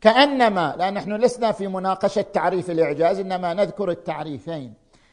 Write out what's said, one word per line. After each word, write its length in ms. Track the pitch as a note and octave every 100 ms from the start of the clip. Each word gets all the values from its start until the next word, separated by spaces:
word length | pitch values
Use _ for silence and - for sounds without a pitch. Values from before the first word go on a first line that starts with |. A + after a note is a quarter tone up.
كأنما، 760 | A3 A#3 C#4+ C#4 A#3 G3 D#3 C3
لأن 160 | F#3
نحن 180 | G3+ F3
لسنا 400 | G#3 A#3+ A#3+ A3+
في 140 | G#3 G3
مناقشة 560 | F#3+ F#3+ F#3 - G#3+
تعريف 480 | - F#3 E3 F#3 F3+
الإعجاز، 480 | E3 D#3 D3 E3+ G3
إنما 360 | F#3+ F#3 F3+
نذكر 360 | E3+ F#3 - F#3+
التعريفين، 840 | E3+ - D3+ D#3 C#3 - E3 B2+ G#2+ _ _ _